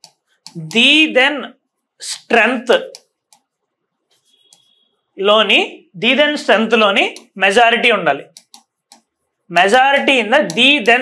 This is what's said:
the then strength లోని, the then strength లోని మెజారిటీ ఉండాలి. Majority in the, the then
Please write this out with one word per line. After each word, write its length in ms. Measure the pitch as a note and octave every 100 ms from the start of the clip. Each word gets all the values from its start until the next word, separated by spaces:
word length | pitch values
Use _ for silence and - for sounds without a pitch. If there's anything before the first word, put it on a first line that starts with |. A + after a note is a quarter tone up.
| - _ _ _ - E3+ D#3
the 180 | A3 C4 D4+ D#4 B3+
then 180 | C#4 D4 G3+ - _ _ _ _ -
strength 640 | - - A#3 A3 B3+ B3+ F#3 - - _ _ _ _ _ _ _ _ _ _ _ _ _ _ _ _ _ _ _ _ _ - G3
లోని, 320 | G#3+ G3+ B3+ G4 - _ F3
the 80 | A3+ C4
then 140 | D4 D4+
strength 340 | C#4+ G#3 A3 A3+
లోని 220 | G#3 G#3+ G4 - - -
మెజారిటీ 460 | G3 G3+ A#3 A#3 A#3+ G#3
ఉండాలి. 260 | D#3+ C#3 - - _ - _ _ _ _ _ _ _ _ _ E3+
Majority 560 | G3 B3 C4+ C#4 C#4+ C4+
in 60 | G#3
the, 60 | C#4 D4 F3
the 100 | C4 D4 A3
then 120 | A#3+